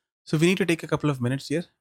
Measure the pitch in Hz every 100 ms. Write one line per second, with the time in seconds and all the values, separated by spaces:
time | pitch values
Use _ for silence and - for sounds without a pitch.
0 | _ _ - 156 170 190 180 165 151 151
1 | 147 135 120 135 - 151 175 -